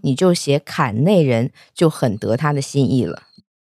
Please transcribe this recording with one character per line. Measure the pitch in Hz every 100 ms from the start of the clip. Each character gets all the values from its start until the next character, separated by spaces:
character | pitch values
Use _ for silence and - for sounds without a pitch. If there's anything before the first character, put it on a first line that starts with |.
：“你 | 160
就 | 131 185
写 | 175 - 143
坎 | - - 139 107
内 | 151 202
人， | 147 117 120 - _
就 | - 165
很 | - 131 101
得 | 104 117
他 | 147
的 | 143
心 | 135 143 123
意 | 127
了。” | 90 - - _ _ _ _